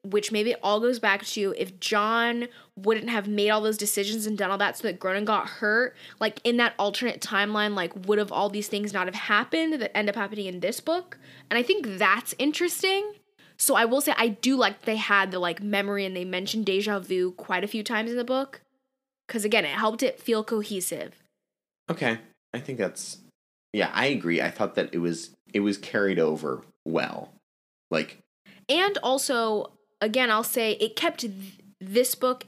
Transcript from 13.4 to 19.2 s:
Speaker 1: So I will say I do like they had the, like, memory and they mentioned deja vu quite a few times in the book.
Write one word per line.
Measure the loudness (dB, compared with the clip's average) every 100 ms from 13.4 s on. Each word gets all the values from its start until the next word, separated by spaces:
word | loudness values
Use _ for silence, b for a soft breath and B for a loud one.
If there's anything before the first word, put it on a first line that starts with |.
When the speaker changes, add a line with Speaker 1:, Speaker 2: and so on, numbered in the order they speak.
| b -2
Speaker 1:
So | 2 4
I | 4
will | 2
say | 2 2
I | 2
do | 2 2 4
like | 2 0
they | -4 -2
had | 2 2 4
the, | 0
like, | -2 -2
memory | -2 0 0 -2 -4
and | -4
they | -4
mentioned | -4 -4 -2 0
deja | 0 0 -2
vu | 0 0 0
quite | -2 -4 -2
a | -2
few | -4
times | -2 -2 -2
in | -4
the |
book. | -2 -2 -2 -10 _ _ _ _ _ _